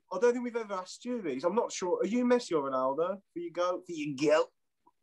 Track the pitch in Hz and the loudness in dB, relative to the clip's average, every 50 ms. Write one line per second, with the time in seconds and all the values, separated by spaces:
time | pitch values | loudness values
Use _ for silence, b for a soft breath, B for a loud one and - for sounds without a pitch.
0 | _ - 180 185 233 240 240 254 240 247 220 233 220 202 202 185 180 - - - | _ -8 -2 2 4 4 4 2 -2 -4 -4 -6 -6 -6 -6 -6 -6 -8 -12 -10
1 | - 240 247 233 190 151 127 - 170 175 190 240 214 - - - 190 180 170 - | -8 -6 -6 -4 -4 -4 -4 -2 -2 0 0 0 0 -2 -2 -4 -2 0 0 0
2 | 123 190 220 247 254 247 247 240 240 - 175 151 135 135 135 131 131 131 135 151 | 0 0 2 2 4 4 4 2 2 0 0 0 0 0 0 0 0 0 0 0
3 | 170 185 202 196 - _ - 170 175 170 160 170 175 180 180 - - - 175 151 | -2 -2 -2 -6 -10 _ -10 -10 -10 -6 -2 -2 0 0 0 -4 -6 -8 -8 -6
4 | 147 147 139 127 151 - - 156 170 - _ _ _ _ _ _ _ _ _ _ | -6 -4 -2 0 4 6 6 6 4 2 _ _ _ _ _ _ _ _ _ _